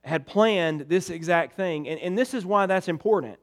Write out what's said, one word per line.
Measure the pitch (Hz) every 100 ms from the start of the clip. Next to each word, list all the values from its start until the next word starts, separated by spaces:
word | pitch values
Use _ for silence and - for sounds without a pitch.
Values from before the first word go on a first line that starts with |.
had | - 160 135
planned | 202 220 196 165 156
this | 143 180 175
exact | 165 165 170 139 -
thing. | 185 151 147
And, | 160
and | 180 190
this | 254
is | 254
why | 180 202 190
that's | 190 175
important. | 160 214 208 120 95